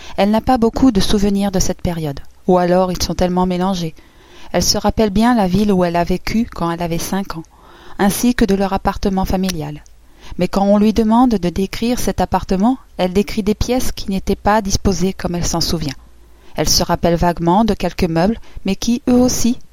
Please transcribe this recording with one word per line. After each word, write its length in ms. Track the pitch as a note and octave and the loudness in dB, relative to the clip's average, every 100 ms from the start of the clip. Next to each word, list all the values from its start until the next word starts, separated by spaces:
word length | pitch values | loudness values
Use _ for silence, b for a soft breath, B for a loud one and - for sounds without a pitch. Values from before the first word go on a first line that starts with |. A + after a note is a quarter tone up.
| B B | B B
Elle 120 | G3+ | 0
n'a 120 | A3 | 2
pas 180 | A#3+ B3+ | 2 2
beaucoup 320 | A3+ - C4 | 2 2 2
de 80 | G3+ | 4
souvenirs 520 | - G#3 G3+ G3 G3+ | 4 2 2 0 0
de 60 | F#3+ | 0
cette 240 | F#3 F3+ | 0 0
période, 380 | F3 E3+ D#3 C#3 - - - | -4 -4 -6 -8 -12 -8 0
ou 140 | F3+ | 2
alors 320 | F3 F3+ F#3 | 4 2 2
ils 100 | F3 | -2
sont 140 | - E3 | -4 -2
tellement 320 | F3+ F3+ F#3 | 0 2 0
mélangés. 480 | F3+ F#3 F#3 E3 - B B B B B | 0 -2 -2 -6 -10 B B B B B
Elle 120 | F3+ | -2
se 140 | F3 G#3 | 0 0
rappelle 320 | G#3 G#3+ A3 | 0 0 0
bien 240 | G3 A#3 | 2 2
la 140 | A#3+ F#3 | 2 2
ville 240 | F#3 G#3 | 2 2
où 120 | F#3+ | 2
elle 120 | F3 E3+ | 2 0
a 80 | |
vécu 420 | E3+ F3+ - A3 A#3+ | 0 -2 -2 -2 -2
quand 240 | - E3+ | -4 -4
elle 140 | E3+ | -4
avait 160 | E3+ E3 | -4 -4
cinq 380 | - G3 G3 E3 | -4 -4 -4 -10
ans, 60 | D#3+ B B B B B | -14 B B B B B
ainsi 380 | G3 - A#3+ - | 0 2 0 2
que 100 | G#3 | 2
de 80 | G3 | 2
leur 180 | G3 | 0
appartement 520 | G3 G3 G3 G3+ F#3+ F#3+ | -2 -2 -2 -2 0 0
familial. 580 | F#3 F#3+ E3 D3 D3+ - - B B B B | -2 -2 -4 -8 -10 -16 -20 B B B B
Mais 100 | F3+ | -2
quand 180 | G3 G3 | 0 2
on 120 | G#3 | 4
lui 160 | G#3+ | 4
demande 380 | G#3+ A3 A#3 C4 | 2 4 4 4
de 180 | G#3 F3 | 2 -2
décrire 480 | E3 G3 - A#3 B3 | -2 -4 -4 -2 -2
cet 240 | - F#3 | -2 -2
appartement, 560 | F3+ F#3 - F#3+ A3+ C4 - - | 0 -2 0 0 2 0 -6 -4
elle 160 | F3+ | -2
décrit 280 | F3+ G3+ G#3+ | 0 -2 -2
des 140 | G3+ G#3+ | -2 -2
pièces 360 | - B3+ - | 0 0 0
qui 200 | - - | -2 -4
n'étaient 240 | F#3+ - G3 | -4 -2 -2
pas 260 | G#3+ A3 | 0 0
disposées 520 | G3 - G#3 E3 F#3+ | 0 -2 0 0 -2
comme 200 | - F3 | -2 -6
elle 140 | F3 - | -4 -2
s'en 120 | E3+ | -2
souvient. 360 | D#3 E3 D3 - - - b b b - | -2 -4 -4 -10 -16 -20 b b b -4
Elle 120 | D#3 | 0
se 160 | - | 2
rappelle 320 | F3 E3+ F3 E3+ | 2 0 2 2
vaguement 480 | F3 E3+ E3 F#3+ | 2 0 2 2
de 100 | A3+ | 2
quelques 300 | F#3+ F3 - | 0 -4 -2
meubles, 340 | F3+ E3 F#3+ A3+ B B F#3+ | -2 2 0 -2 B B -4
mais 100 | F#3+ | -4
qui, 260 | - A#3+ - | -2 -2 2
eux 60 | |
aussi, 440 | B3 B3 - A#3 B3+ - | 2 2 2 0 -2 -8